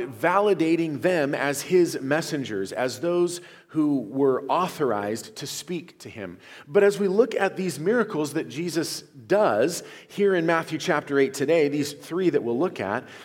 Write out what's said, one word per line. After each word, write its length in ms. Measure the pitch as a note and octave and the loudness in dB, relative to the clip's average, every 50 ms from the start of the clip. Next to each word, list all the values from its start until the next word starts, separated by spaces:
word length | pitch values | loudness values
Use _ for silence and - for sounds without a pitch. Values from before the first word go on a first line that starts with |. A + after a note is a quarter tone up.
| A#2+ C3 A#2+ G#2+ | -4 -6 -8 -2
validating 800 | C3 E3+ F3+ G3 G#3 G#3+ G3 D#3 E3 D#3+ E3+ E3 E3+ D#3+ D3 B2 | 0 2 2 4 4 2 2 2 2 2 2 0 0 -2 -4 -2
them 340 | A2 F3+ F#3 E3 C#3 C#3 D3+ | 0 0 2 2 0 0 0
as 280 | A#2+ C3 C#3+ C#3 C#3 - | -2 -2 -2 -2 -4 -4
his 360 | - F#3 F3+ E3+ D3+ - - C3+ | 2 4 4 4 4 0 -6 -2
messengers, 680 | C3+ C#3+ D#3+ D#3+ - D#3+ C#3+ B2+ G#2 G#2+ F#2+ G2 F#2+ - | -2 -2 -2 -2 -4 -4 -6 -4 -4 -4 -4 -4 -4 -4
as 280 | G2 B2+ C3 A2+ A2+ | -2 -2 -2 -4 -4
those 400 | D#3+ E3+ F3 F3 F3 F3 F3 - - - - - - _ | -4 -2 0 2 0 0 -2 -8 -14 -18 -20 -20 -20 _
who 320 | - D#3 D3+ D3 C#3+ C3+ | -2 0 0 2 0 0
were 440 | A2+ G2 B2 C#3 C#3 C3+ B2+ - C#3 C3 | -2 -4 -2 2 2 4 2 2 0 0
authorized 840 | C3+ E3 F#3 F3+ - - D3+ B2 G#2+ G2+ G2+ G#2 A2 A2+ - - - | 0 0 0 -2 -2 -2 0 0 0 0 -2 -2 -4 -6 -8 -12 -14
to 100 | - D3 | -14 -12
speak 520 | C#3 - - - - F3+ E3+ - - - _ | -10 -10 -12 -10 -8 -8 -8 -8 -12 -20 _
to 100 | - A#2 | -20 -18
him. 260 | - A2+ G2 F2+ E2 - - - - - - D3 | -12 -12 -12 -12 -12 -16 -20 -20 -20 -20 -16 2
But 140 | C#3+ G3+ G3+ | 4 6 6
as 180 | G3+ G3 E3 | 6 4 2
we 80 | G3+ F#3+ | 0 0
look 260 | F#3 G#3+ B3 A3 - | 4 4 4 4 4
at 220 | - G3 F#3+ - | 0 0 0 0
these 240 | F3+ F#3+ F3+ C#3 C#3 | -2 -4 -4 -4 -2
miracles 540 | D#3 F#3+ A#3 B3 G#3+ - - D3 D#3 C3+ C3 | 0 2 2 2 2 0 -2 -4 -4 -2 -2
that 160 | D#3+ C3+ B2 | -4 -6 -4
Jesus 500 | A#2+ D3 F3 F3 C#3+ E3 D3+ - - - | -6 -6 -6 -2 -2 -2 -2 -2 -6 -10
does 840 | - - _ C3+ A2+ G#2+ F3 G#3 G#3+ D3+ G#2+ G#2 B2+ E3 E3+ - - - - - - _ | -12 -16 _ -20 -2 0 2 4 4 4 4 2 2 2 0 -4 -10 -14 -18 -20 -20 _
here 260 | - F#3+ G3+ G3 F#3+ | -4 0 2 2 2
in 100 | F3 E3 | 2 2
Matthew 340 | E3+ E3+ E3 D#3 - D#3 C#3+ | 2 2 2 0 -2 -6 -6
chapter 400 | - F3+ E3 D3 D3 - C#3+ C#3 | -2 0 0 0 0 0 2 2
eight 140 | C3+ C3 C3+ | 2 2 2
today, 360 | - C#3 C#3 E3 E3+ D3 C#3+ | -4 0 2 4 4 4 2
these 260 | C#3+ D3+ C#3+ C#3+ - | 2 0 -2 -4 -6
three 340 | - - - E3 F#3 F#3+ E3+ | -12 -12 -6 -4 2 2 2
that 140 | C#3+ G#2+ G#2+ | 2 2 0
we'll 160 | A#2+ A#2+ B2+ | 0 0 0
look 220 | E3 F#3 - - | 0 -2 -2 -4
at, 240 | G#2 F#2+ G#2 B2+ A2+ - - - - | -4 -2 -2 -4 -6 -8 -18 -20 -20